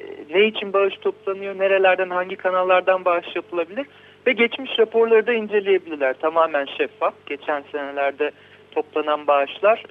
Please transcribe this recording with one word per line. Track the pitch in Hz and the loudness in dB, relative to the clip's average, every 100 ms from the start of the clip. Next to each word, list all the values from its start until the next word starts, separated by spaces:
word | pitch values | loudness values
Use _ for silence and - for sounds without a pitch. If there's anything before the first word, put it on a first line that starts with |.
| - - 147 | -14 -16 -4
ne | 175 214 | 2 2
için | 214 202 | 0 -4
bağış | 196 196 196 | 0 0 -2
toplanıyor, | 202 - - 196 196 190 | -6 -4 -8 -8 -8 -2
nerelerden, | 190 190 190 185 185 | 0 4 4 2 0
hangi | 180 185 190 | -2 -4 -4
kanallardan | 185 185 185 185 180 185 180 | -2 0 4 2 4 0 2
bağış | 175 175 180 | -2 -2 -10
yapılabilir | - 175 165 214 285 - - - 240 | -8 -6 -6 -8 -12 -14 -20 -4 -2
ve | |
geçmiş | 220 233 - 262 - | 2 0 -2 -8 0
raporları | 220 226 226 220 220 | 2 2 4 4 4
da | |
inceleyebilirler. | 233 214 208 196 190 165 151 135 | -2 0 -2 2 0 0 -2 -2
Tamamen | 127 160 165 160 147 139 - | 0 -2 2 2 0 -4 -4
şeffaf. | 143 - 170 - - | -6 -2 -4 -4 -12
Geçen | 143 - 147 139 | -10 -6 -6 -6
senelerde | 147 143 139 139 139 147 - - - - | -10 -8 -4 -4 -2 -6 -6 -20 -20 -10
toplanan | 160 - 151 151 151 147 | -8 -4 -4 -2 -2 2
bağışlar, | 143 135 - 196 226 - | 2 2 0 2 2 -2